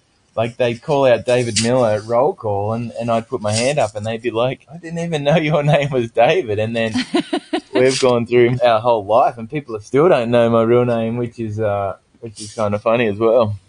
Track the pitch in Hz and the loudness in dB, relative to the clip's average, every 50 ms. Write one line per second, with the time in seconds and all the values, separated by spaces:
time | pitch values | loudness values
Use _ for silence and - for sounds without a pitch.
0 | _ _ _ _ _ _ _ - 113 120 117 - 123 123 117 117 - - 151 139 | _ _ _ _ _ _ _ -6 -6 -6 -4 -2 -2 -2 -2 -4 -4 -2 0 2
1 | 139 131 120 110 - - 123 123 127 117 110 101 110 117 123 131 123 113 107 107 | 4 4 2 2 2 0 0 0 0 -2 -2 -2 0 0 2 2 2 2 0 -2
2 | 101 110 117 120 131 156 190 - - 110 101 98 101 104 110 117 120 117 113 - | -2 -2 0 2 2 0 0 -4 -6 -4 -4 -4 -4 -4 -4 -6 -8 -8 -8 -8
3 | 117 120 117 113 113 - - 123 104 104 107 110 117 131 147 151 123 104 - - | -4 -2 -2 -2 -4 -4 -8 -6 -4 -4 -2 -2 -2 0 0 0 -2 -2 -4 -6
4 | 104 110 113 113 113 123 107 110 120 127 135 - _ _ 139 170 175 165 165 170 | -8 -8 -8 -6 -6 -6 -2 -2 -2 -2 -4 -8 _ _ -20 -18 -14 -12 -10 -8
5 | 170 170 165 151 143 143 147 175 160 151 151 151 143 147 143 147 143 139 139 131 | -6 -6 -6 -4 0 0 2 2 2 0 0 0 2 2 2 2 0 0 -2 -2
6 | 117 113 - - 113 135 165 190 160 110 104 101 107 110 117 117 113 113 110 123 | -2 -2 0 2 2 4 4 2 0 -2 -2 -2 -2 -2 -2 -2 -2 -2 -2 -4
7 | - - - - - - - - - - - - - _ - - 127 135 131 131 | -4 -2 -2 -4 -2 -2 -4 -6 -6 -6 -8 -8 -8 _ 0 2 2 2 2 4
8 | - 127 123 120 117 113 117 123 120 120 127 123 120 120 117 107 113 123 120 113 | 2 2 4 2 0 2 4 4 4 4 4 2 2 2 2 2 2 2 0 0
9 | 98 98 107 117 143 165 131 120 113 113 - 156 143 - 113 107 101 - - 131 | 0 2 2 4 4 2 0 -4 -10 -10 -10 -10 -8 -8 -10 -12 -8 -2 2 2
10 | 151 185 180 139 117 113 120 120 117 117 117 113 113 113 120 123 123 120 120 117 | 4 4 4 2 2 2 2 2 4 4 4 2 4 4 4 4 2 2 0 -2
11 | 113 113 113 123 120 117 117 - 117 110 104 107 110 107 101 101 101 98 90 - | -2 -4 -4 -6 -6 -8 -8 -10 -10 -8 -6 -4 -4 -2 -2 -2 -4 -6 -8 -10
12 | _ _ _ _ - 117 107 - 110 104 - - 110 104 101 104 - 113 113 120 | _ _ _ _ -18 -18 -16 -16 -16 -12 -8 -6 -4 -4 -4 -2 -2 0 0 2
13 | 123 110 98 101 113 113 110 127 117 107 104 101 - | 0 0 -2 0 0 2 4 4 2 2 -2 -6 -12